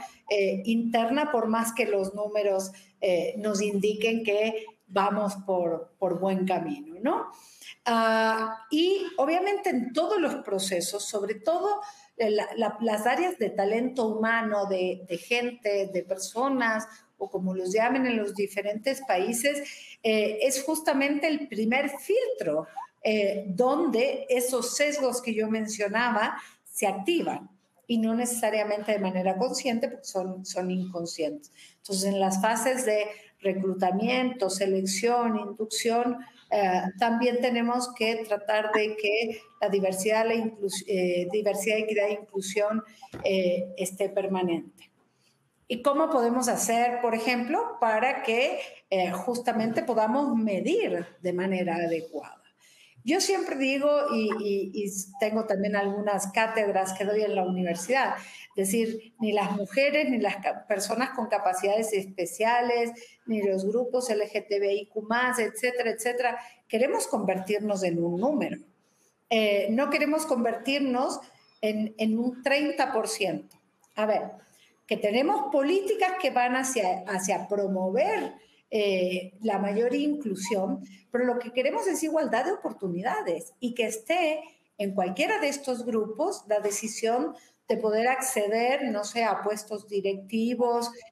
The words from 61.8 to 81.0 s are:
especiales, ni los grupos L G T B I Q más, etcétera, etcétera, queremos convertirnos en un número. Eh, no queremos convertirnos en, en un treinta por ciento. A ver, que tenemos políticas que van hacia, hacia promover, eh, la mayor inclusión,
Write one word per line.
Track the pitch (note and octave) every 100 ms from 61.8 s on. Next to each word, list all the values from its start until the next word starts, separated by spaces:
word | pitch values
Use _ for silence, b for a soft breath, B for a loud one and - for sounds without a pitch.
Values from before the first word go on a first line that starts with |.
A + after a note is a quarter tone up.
| A3
especiales, | G3+ F#3+ - F3 - A3 A#3+ A#3+ A#3+ A#3 A#3 B B -
ni | A3
los | G3+ F#3+ G3
grupos | A3 B3 B3+ B3
L | G#3+ G#3
G | G#3+ G3
T | G3+
B | G3+
I | G3+ G#3
Q | A3
más, | A3 A#3 B3+ A#3+
etcétera, | G#3+ - B3 B3 A#3
etcétera, | A3 B3 B3 B3 - B B _
queremos | A3 C4 G#4 -
convertirnos | A#3+ F#3+ F#3 F#3+ G#3 G#3+ G3
en | F#3 E3+
un | E3+ F3
número. | A#3+ D4 E3+ - - _ _ _ _ _ _
Eh, | A3+ G#3+ G3+ G3+
no | A3+ C#4+
queremos | D4 D4 D#4 D#4
convertirnos | B3+ A#3 A3+ - C#4 C#4 B3 C#4 - B B B B
en, | G#3+ G#3+ G#3+ -
en | A3 A3
un | B3 B3
treinta | - C#4 D4 - C4
por | A3+ G#3
ciento. | - F#3+ D#3 - - _ _ _ -
A | G#3+
ver, | G3+ F#3+ - b b b b -
que | G#3
tenemos | G#3 A3 D4 G#4+ G4+
políticas | D4 C#4 F#4+ G4 - F#4 F#4
que | C#4
van | A#3+ B3 B3+
hacia, | C4 A#3 F#3 E3+ -
hacia | F#3+ - F3+ -
promover, | G3+ G3 F#3 F#3 G#3+ F4 G#4+ C#4+ b b b _
eh, | A3 G#3 F#3+ F3+ F#3 F#3 -
la | A3 G3
mayor | G3 G3+ A#3+ C#4+
inclusión, | D4 D4 A3 F#3+ - G3+ G3 C4+ B B